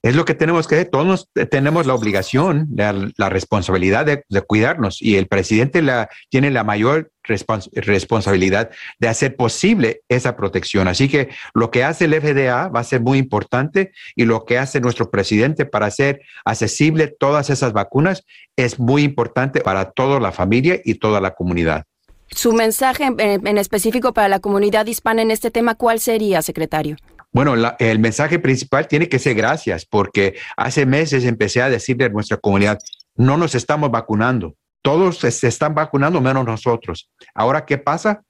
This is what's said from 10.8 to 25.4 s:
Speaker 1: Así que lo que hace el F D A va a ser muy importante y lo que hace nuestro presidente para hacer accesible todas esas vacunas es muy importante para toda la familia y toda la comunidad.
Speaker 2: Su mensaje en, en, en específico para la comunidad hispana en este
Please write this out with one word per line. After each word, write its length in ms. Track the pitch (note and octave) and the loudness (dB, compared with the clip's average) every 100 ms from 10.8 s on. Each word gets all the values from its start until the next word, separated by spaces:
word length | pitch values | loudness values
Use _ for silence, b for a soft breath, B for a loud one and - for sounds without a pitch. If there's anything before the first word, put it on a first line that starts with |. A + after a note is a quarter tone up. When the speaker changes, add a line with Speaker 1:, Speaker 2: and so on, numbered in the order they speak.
| F#2 | 0
Speaker 1:
Así 220 | - C3+ | 2 2
que 200 | C#3+ B2 B B A2+ | 0 -2 B B -2
lo 160 | A#2 | 0
que 120 | A#2+ | 0
hace 220 | C3+ E3 E3 | 0 0 0
el 80 | |
F 220 | D#3 D3+ C#3 | 2 0 0
D 140 | C3 | 0
A 160 | B2 F3+ | 0 -2
va 140 | A#2 | -4
a 20 | |
ser 180 | A#2 C3 | -2 0
muy 160 | A#2 C3+ | 2 2
importante 760 | C3 G#2 - B2 D3+ G3 F#3+ B B - | 2 -2 -2 -4 -2 -2 -4 B B -2
y 100 | A#2 | 0
lo 200 | A2+ - | 0 0
que 140 | B2 | -2
hace 200 | C3+ C#3+ | -2 -2
nuestro 300 | B2 - A#2 | -2 -2 -2
presidente 560 | G2+ F#2+ G#2+ C3 D#3 C#3 | -2 0 2 2 0 -2
para 220 | G#2 G#2 | 0 -2
hacer 340 | - C#3 C#3 B B | 0 -2 -2 B B
accesible 640 | - A2 A2 - D3+ D#3+ D3+ | -6 -2 -4 2 2 2 -2
todas 420 | - C#3+ D3 C#3 | 0 0 0 0
esas 240 | C3 B2+ | -2 0
vacunas 520 | G#2+ G2 C3+ E3+ F#3 B B B - | -2 -2 0 0 -2 B B B -2
es 220 | B2 - | -2 0
muy 240 | A#2+ C#3+ | 2 2
importante 600 | D3 C#3 A2+ - C3+ C#3+ | 2 0 -2 -2 -2 -2
para 280 | - F#2+ F#2+ | 0 -2 -2
toda 300 | - C3+ C#3 | -2 0 2
la 120 | G#2 | 0
familia 480 | F#2 F#2 A#2 D3 F#3 A2+ | -2 0 2 2 0 -2
y 100 | G#2+ | -2
toda 240 | G#2+ G#2 | 0 0
la 140 | F#2+ | 0
comunidad. 500 | - F2+ E2+ E2 D2+ - _ _ - _ | -4 -4 0 0 -2 -8 _ _ -20 _
Speaker 2:
Su 240 | - A#3 | -2 0
mensaje 520 | A3+ A3 A3 C4 B3+ C#4 | 2 0 0 -2 0 -2
en, 140 | A3 | 0
en, 280 | G#3+ G3+ G3+ | 0 0 0
en 100 | G#3 | -2
específico 560 | F#3 G#3 A3+ A#3+ B3 | 0 -2 0 0 0
para 140 | A#3 G3+ | 0 2
la 120 | G3 | 0
comunidad 460 | G#3 G3 G#3 G#3+ G#3+ | 0 0 2 0 -2
hispana 380 | A3+ A#3 A3+ | -4 -2 0
en 80 | A3+ | 0
este 180 | A3 | 0